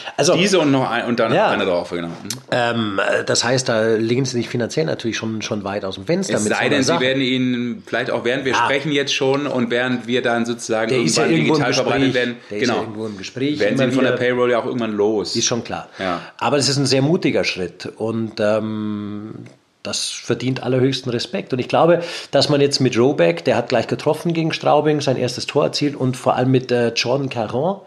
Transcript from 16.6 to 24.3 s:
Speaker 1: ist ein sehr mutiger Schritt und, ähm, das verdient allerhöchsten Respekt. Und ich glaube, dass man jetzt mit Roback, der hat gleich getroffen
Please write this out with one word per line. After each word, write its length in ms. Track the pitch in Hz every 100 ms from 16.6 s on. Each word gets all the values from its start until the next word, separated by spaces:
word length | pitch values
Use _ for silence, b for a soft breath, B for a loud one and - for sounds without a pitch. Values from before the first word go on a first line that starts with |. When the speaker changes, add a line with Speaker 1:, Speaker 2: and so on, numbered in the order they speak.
| 139
Speaker 1:
ist 80 | 139
ein 80 | 135
sehr 160 | 135
mutiger 420 | 143 190 160 107 87
Schritt 420 | 87 90 - - -
und, 420 | 110 113 110 107
ähm, 960 | 104 107 107 107 107 104 104 104 107 117 120 - _ _
das 260 | - - -
verdient 520 | - - 113 123 131
allerhöchsten 460 | 127 127 135 135 127
Respekt. 400 | 117 - 196 196
Und 60 | 127
ich 100 | 117
glaube, 320 | 127 160 175 170 B B
dass 180 | 139 131
man 100 | 143
jetzt 220 | 143 135
mit 160 | 131 107
Roback, 480 | 127 143 170 170 135
der 100 | 113
hat 140 | 117
gleich 180 | 117 -
getroffen 460 | 127 151 151 170